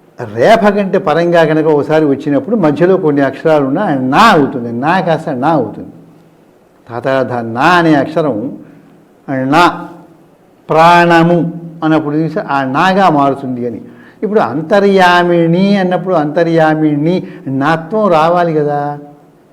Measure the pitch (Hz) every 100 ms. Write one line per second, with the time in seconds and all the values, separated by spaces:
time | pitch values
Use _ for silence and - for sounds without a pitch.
0 | _ - 110 110 147 220 208 202 196 175
1 | - 151 175 170 156 156 156 147 139 156
2 | 156 135 151 143 - 226 156 143 180 185
3 | 151 143 135 131 160 156 135 147 208 139
4 | 127 147 226 180 131 135 117 117 143 185
5 | 175 156 165 127 143 160 107 - - -
6 | - _ _ _ _ _ _ _ - 120
7 | 135 135 120 123 117 117 151 175 165 147
8 | 131 170 156 107 120 - - - - -
9 | _ _ - 135 131 156 175 - - -
10 | - - _ _ _ _ - 156 165 175
11 | 175 165 170 170 165 - - - 160 156
12 | 151 151 160 156 - 139 131 139 185 190
13 | 185 151 139 131 135 123 120 101 - -
14 | - - 214 208 123 135 160 202 202 190
15 | 180 175 175 175 165 170 196 202 185 180
16 | 180 175 151 151 165 165 156 156 156 147
17 | 156 180 - - 135 135 143 160 165 220
18 | 208 160 165 175 175 156 147 143 143 143
19 | 143 - - _ _